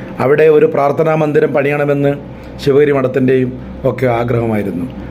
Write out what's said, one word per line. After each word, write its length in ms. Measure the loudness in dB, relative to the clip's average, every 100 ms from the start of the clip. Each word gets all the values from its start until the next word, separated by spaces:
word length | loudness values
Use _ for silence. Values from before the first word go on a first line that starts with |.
| -12 -4
അവിടെ 240 | 0 4
ഒരു 240 | 4 4 4
പ്രാർത്ഥനാ 480 | 2 0 0 0
മന്ദിരം 380 | 0 0 0 0
പണിയണമെന്ന് 600 | 0 0 0 0 0 0 -2 -8 -16 -16 -4
ശിവഗിരി 280 | 2 4 4
മഠത്തിൻ്റെയും 600 | 2 0 0 2 2 0 -6 -14 -4
ഒക്കെ 220 | -4 0 0
ആഗ്രഹമായിരുന്നു. 800 | 0 0 -2 0 -2 -4 -6 -8 -10 -8